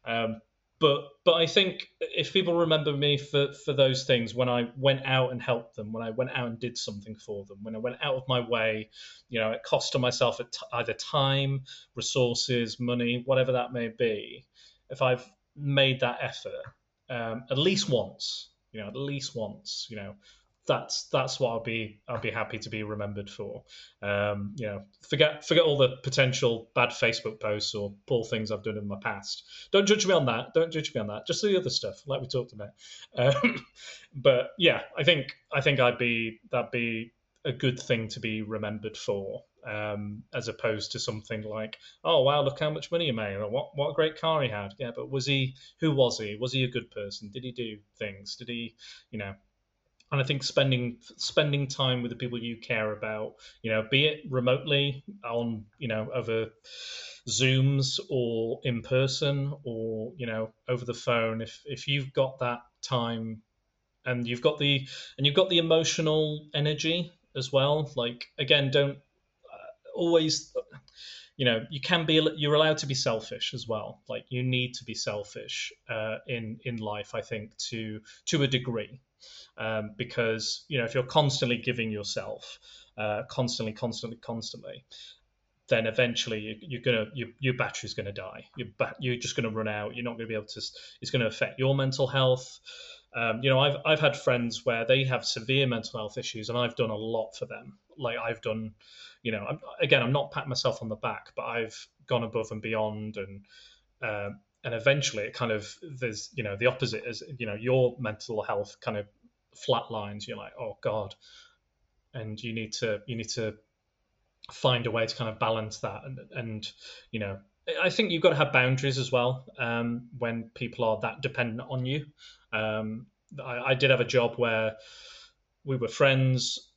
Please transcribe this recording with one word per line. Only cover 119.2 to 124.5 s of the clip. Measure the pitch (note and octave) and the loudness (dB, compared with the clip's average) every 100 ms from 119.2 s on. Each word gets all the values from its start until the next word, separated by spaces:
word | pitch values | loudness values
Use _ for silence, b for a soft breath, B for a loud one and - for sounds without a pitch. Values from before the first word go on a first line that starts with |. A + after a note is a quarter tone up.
| B2 C3 - - | 2 0 -10 -6
um, | A#2+ A#2 A#2 A#2+ - B2+ | -2 0 0 -4 -8 -6
when | A#2 A2+ A2+ | -4 -4 -8
people | - A#2+ B2 A2+ | -8 -8 0 0
are | G#2+ | 2
that | A#2 - | -2 -4
dependent | C3+ B2+ A#2+ A2+ - | -6 -2 -4 -4 -6
on | C3 B2+ | -4 -2
you. | D3 D3 _ B B B | -4 -6 _ B B B
Um, | G#2+ A2 G#2+ A2 A2 - _ _ C#3 | -2 0 -2 -4 -8 -12 _ _ -12
I, | C3+ B2 | -8 -4
I | C3 | 0
did | C3 C#3 | 4 6
have | B2+ | 6
a | - | 6
job | B2+ A#2 - | 4 4 2
where | A#2 | 2